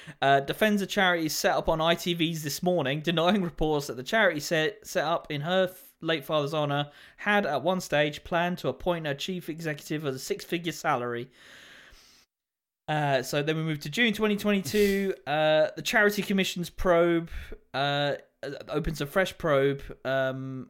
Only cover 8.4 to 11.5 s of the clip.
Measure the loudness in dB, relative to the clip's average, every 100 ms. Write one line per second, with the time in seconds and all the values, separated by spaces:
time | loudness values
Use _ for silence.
8.4 | 0 -2 -4 -4 -2 -2 -4 -6 -6 -6
9.4 | -8 -8 -6 -8 -6 -4 -4 -6 -6 -6
10.4 | -4 -6 -4 -4 -2 -2 -2 -6 -8 _
11.4 | -20